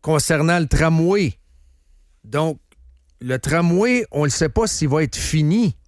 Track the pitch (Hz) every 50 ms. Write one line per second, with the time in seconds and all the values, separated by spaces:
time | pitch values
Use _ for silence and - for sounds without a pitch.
0 | - 147 156 147 - - 165 147 151 165 175 175 165 139 - - 156 165 165 160
1 | 165 175 196 208 190 131 - _ _ _ _ - - _ _ _ _ _ - _
2 | _ _ _ _ _ 107 110 147 156 165 147 - _ _ _ _ - - - _
3 | _ _ _ _ 123 123 127 127 - 135 147 170 170 170 170 185 214 247 247 247
4 | 226 - - 143 151 143 - - 170 151 - - 156 - - - 165 139 135 156
5 | 160 127 - - - - - 156 151 151 175 226 240 180 - - _